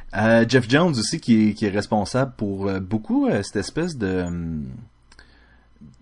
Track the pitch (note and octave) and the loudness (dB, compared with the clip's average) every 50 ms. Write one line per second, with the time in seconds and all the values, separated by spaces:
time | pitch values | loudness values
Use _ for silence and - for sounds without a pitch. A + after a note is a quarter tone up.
0 | - - - G2 G#2+ A2 A#2 A#2 A#2 A2+ B2+ C3 G#2 G#2 B2+ D3 F3+ F3+ C#3+ A2+ | -14 -8 -2 0 4 4 6 6 4 6 4 2 4 4 2 4 4 2 0 0
1 | G#2 - - - - - A#2 A2 G#2+ G#2+ G#2 - A2 G2+ F#2+ G#2 G2+ - A2 G#2+ | -2 -4 -4 -4 2 4 4 6 4 4 2 0 -2 0 0 -2 -2 0 -2 -2
2 | G2 - - B2+ C3+ C3 - - A2 G2+ G2 F#2+ G2 G2 F#2+ F#2+ F#2+ F#2 A2 A2 | -2 -2 -2 -2 -2 -2 -4 -6 -6 -6 -4 -4 -2 -2 -2 -4 -4 -4 -4 -4
3 | G#2+ - A#3 C#4+ C#4 B3 E3+ G#2 G2 - - - F#2 - - D3+ E3 F3+ D#3 B2+ | -2 -2 0 0 0 2 0 -2 -2 -2 -4 -4 -4 -4 -4 -4 -4 -4 -4 -4
4 | G#2 F#2+ F#2 F#2 F2+ F2 F2 F2 E2+ E2 D#2+ D2+ C#2+ B1+ B1+ - - - _ _ | -2 -2 -2 -2 -2 -4 -4 -6 -6 -6 -6 -6 -8 -8 -12 -14 -18 -20 _ _
5 | _ _ - - - _ _ _ _ _ _ _ _ _ _ - - - - - | _ _ -20 -20 -20 _ _ _ _ _ _ _ _ _ _ -20 -20 -20 -20 -10